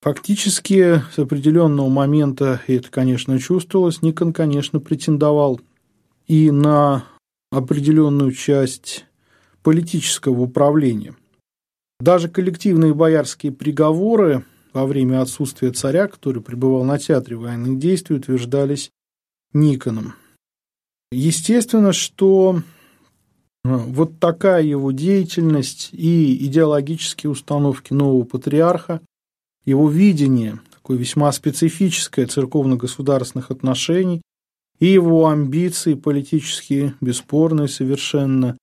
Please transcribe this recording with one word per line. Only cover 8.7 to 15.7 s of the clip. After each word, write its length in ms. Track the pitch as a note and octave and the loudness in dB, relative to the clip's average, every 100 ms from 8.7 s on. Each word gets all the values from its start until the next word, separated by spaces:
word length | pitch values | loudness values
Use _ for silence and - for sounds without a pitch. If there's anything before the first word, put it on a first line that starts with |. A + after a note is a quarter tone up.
| - - - - _ _ _ _ _ | -4 -14 -16 -18 _ _ _ _ _
политического 760 | - D#3+ E3+ F3 - - - B2 | 0 0 0 -4 -4 -4 -2 -2
управления. 760 | B2+ B2+ C#3+ D3+ C#3 A2 G#2 - _ _ _ _ _ _ _ _ | -2 0 2 2 0 -2 -8 -18 _ _ _ _ _ _ _ _
Даже 300 | B2+ F3+ E3 | 2 4 2
коллективные 640 | E3+ F#3 E3+ G#3+ E3+ D#3+ | -2 -4 -2 0 2 2
боярские 580 | D3 D#3+ D#3+ C3+ - D3 | 4 2 2 -2 -6 -8
приговоры 920 | C3 D3+ C#3+ D#3 D#3+ G3+ A3+ F#3 C3+ C3 _ _ | -6 -6 0 0 0 0 2 2 0 -4 _ _
во 120 | C3 C3+ | -6 -2
время 360 | C#3 B2+ C3 | 0 0 0
отсутствия 500 | B2+ - C3 - B2+ | -2 -4 -8 -4 -4